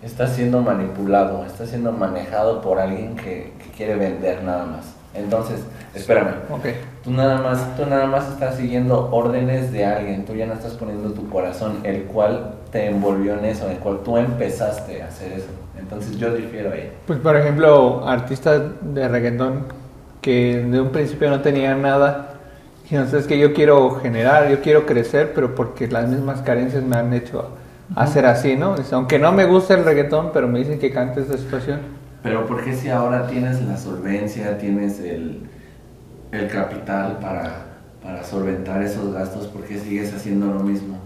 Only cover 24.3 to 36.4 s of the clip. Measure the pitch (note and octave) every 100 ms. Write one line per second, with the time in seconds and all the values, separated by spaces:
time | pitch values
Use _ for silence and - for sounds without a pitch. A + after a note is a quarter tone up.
24.3 | D3+ D3 C#3 - D3+ D3+ B2+ A#2 C#3+ D#3
25.3 | - B2+ B2 A2+ - A#2+ A#2+ A#2+ C3 C3+
26.3 | C3 - B2 B2+ C3+ C3 B2 A#2+ B2 A#2+
27.3 | - - - - - - F3+ B2 D3 B2+
28.3 | - C3 C3 E3+ F#3+ C3 B2+ B2+ D3 D3+
29.3 | F#3+ F#3 F#3 F#3 F#3+ E3 D3 C#3+ D#3 E3
30.3 | D#3 B2 A#2+ C#3 D3+ C#3 B2+ B2+ C3 C3
31.3 | C3 - C3 B2 C#3+ - - - - A#2
32.3 | A2 A2+ A#2+ B2+ C3 C#3 B2 A#2+ B2 A#2+
33.3 | B2+ B2+ B2+ G2+ - G2 F#2 F#2+ G2+ G#2
34.3 | A#2 G#2 G#2 G2+ G2+ G2+ G2 F2 E2 E2
35.3 | D2+ - - - - - - - - -
36.3 | G#2+